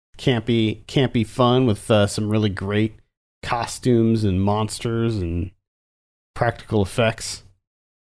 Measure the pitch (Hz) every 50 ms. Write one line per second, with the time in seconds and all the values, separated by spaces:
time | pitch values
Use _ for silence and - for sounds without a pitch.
0 | _ _ _ - - 135 127 117 107 - 117 117 110 110 107 - - - - 151
1 | 135 120 - 127 110 - - - 127 120 123 131 131 120 101 - - - 117 107
2 | 101 104 - - 110 104 107 110 107 104 92 87 95 98 104 104 110 110 110 -
3 | _ _ _ _ _ _ _ _ - - 127 120 113 - - - - 135 123 117
4 | 113 113 113 110 107 101 92 92 98 101 104 107 107 104 - - - 123 117 117
5 | 113 113 113 104 90 85 82 85 80 92 - _ _ _ _ _ _ _ _ _
6 | _ _ _ _ _ _ _ - 123 120 - - - - 113 107 98 92 - -
7 | 117 110 107 - - - - - - - _ _ _ _ _ _ _ _ _ _
8 | _ _ _